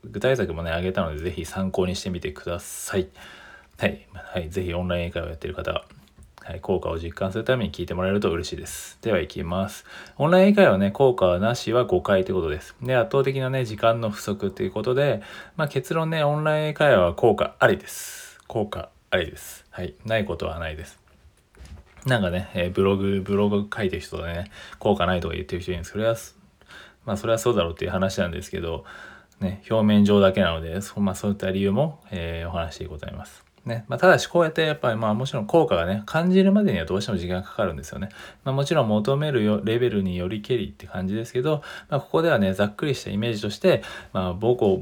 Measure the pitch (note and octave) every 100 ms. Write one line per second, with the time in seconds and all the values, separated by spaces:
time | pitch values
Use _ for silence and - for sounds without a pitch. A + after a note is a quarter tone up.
0 | - G#2 B2+ B2+ G2 E2 E2+ E2+ F#2 F#2+
1 | E2+ D2+ F2 F2 E2 F#2+ F#2+ F#2+ F2+ F#2
2 | F#2+ F2 D#2+ - - F2 - - - G2
3 | - - - - - - - - G#2 G2+
4 | - F#2 - F#2 D#2+ F2+ F2+ F2 F2+ F2
5 | E2+ F2 E2 - - - - - - -
6 | - - - - - E2 - F#2 - E2
7 | E2 - F#2+ G#2+ A#2 B2+ G2 - F2 F2
8 | F#2 G2+ G#2 E2 - - - - - -
9 | A2+ F#2+ D#2 - E2 F2+ G2 - - -
10 | - - D3 F#3 G3 G3+ E3+ F#2+ G2 -
11 | C3+ B2 F2+ F2+ A2 B2+ - A#2+ - F2+
12 | - F#2+ F#2 F#2 D#2+ D#2 - - B2 B2+
13 | A2+ C#3 C3+ C3+ C3 C3 A#2 G#2 A2+ A2+
14 | A2+ G#2 - G2+ G2 - G2 A2 G#2 -
15 | C#3+ A2 - - - - D3+ C3+ - E3
16 | D#3+ D#3+ D3 D3+ D#3 D3+ D3+ D3 D3 A2
17 | F2 E2 A#2+ G#2 D#2 - B2 G#2 - -
18 | - - - - - A2+ G#2 - - _
19 | _ F#2 E2+ - - - _ - F2+ -
20 | A2+ A2 G#2 E2+ E2 E2 E2 D#2 D#2 -
21 | _ _ - _ _ - - - - -
22 | C3 A#2+ F#2 F2+ F#2 F#2 F2 F#2 G2 G2
23 | G2 G2 F#2+ G2+ G#2 G2+ G2+ - G2+ G2
24 | - E2 E2 E2+ F2+ - - - A2 G2+
25 | F2 F2+ E2+ E2 - - F2+ E2+ F2 G#2
26 | A2+ A#2 - - _ _ - - - _
27 | - G2+ A#2 A2+ B2 G2+ E2+ - F2 F2+
28 | F#2+ - F2 E2 - F2+ E2 E2 - -
29 | - - _ _ F#2+ G2+ - A2 G#2+ G#2
30 | G2+ G2+ F#2+ G2 F2 E2 E2 F2 G#2 -
31 | G2 F#2 G#2 G2+ G2 F#2+ G2 G#2 D#3 D3
32 | - F#2 E2 E2 E2+ E2+ E2 - D#2+ D#2+
33 | - - - - _ _ - A#2 A2 C3+
34 | F#3 D3 - E3+ D#3+ D#3+ D#3 D3 B2+ A2
35 | A2+ G#2+ C3+ B2+ G#2 E3 D#3 F2 E2+ G#2
36 | G#2 D#3+ F3+ F#3 F#3+ G3+ G3+ F#2 D#2+ F#3+
37 | - G2 F2+ F#2 G2 - F#2+ D2 - C2+
38 | F#2+ - - - - C3+ C#3+ E3 A2 G#2+
39 | G#2 C#3 D3+ B2+ G#2+ G#2+ G#2 A#2+ B2 G#2
40 | F#2 F2+ F2+ G#2+ - B2 F#2 - F#2 F#2+
41 | F#2 G#2+ A#2 B2 C#3+ D#3 - - - C#3+
42 | - D#3+ E3 B2 F#2+ F#2+ G#2 - D3+ B2
43 | G2+ G2 A#2+ G#2+ G#2+ - F#3 B2+ - -
44 | - - F#2 F2 A2+ B2 G#2+ F#2